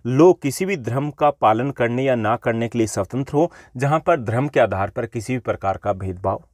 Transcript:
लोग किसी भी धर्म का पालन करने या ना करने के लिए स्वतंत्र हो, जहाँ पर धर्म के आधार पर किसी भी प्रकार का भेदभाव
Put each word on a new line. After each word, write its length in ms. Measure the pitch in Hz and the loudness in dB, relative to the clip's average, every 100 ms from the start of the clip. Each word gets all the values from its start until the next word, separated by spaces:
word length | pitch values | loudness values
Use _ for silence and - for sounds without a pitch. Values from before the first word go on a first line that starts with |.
| 120 | -2
लोग 360 | 131 175 - | 6 6 6
किसी 220 | 139 - | 0 -4
भी 120 | 190 180 | -4 -4
धर्म 340 | 113 127 147 | -4 -4 -4
का 200 | - 147 | 0 0
पालन 400 | - 117 113 139 | 2 2 2 0
करने 320 | - 117 120 | -2 -2 0
या 120 | 135 | 0
ना 220 | 123 107 107 | 0 0 -2
करने 320 | 123 113 117 | -2 -2 -2
के 100 | 120 | -2
लिए 80 | 107 | -2
स्वतंत्र 460 | - 95 127 135 | -2 -4 -6 -4
हो, 180 | 147 175 - - 127 | -2 -2 -4 -16 -4
जहाँ 240 | 139 160 | 0 0
पर 200 | - 165 | 2 0
धर्म 280 | 113 113 143 | 0 -2 0
के 120 | 139 | 2
आधार 300 | 110 98 98 | 2 2 -4
पर 160 | - 117 | -6 -6
किसी 260 | 120 104 | -6 -4
भी 60 | 127 | -4
प्रकार 380 | 110 104 98 - | -4 -4 -4 -4
का 160 | 104 | -4
भेदभाव 520 | 98 95 90 95 - _ | -4 -6 -6 -4 -6 _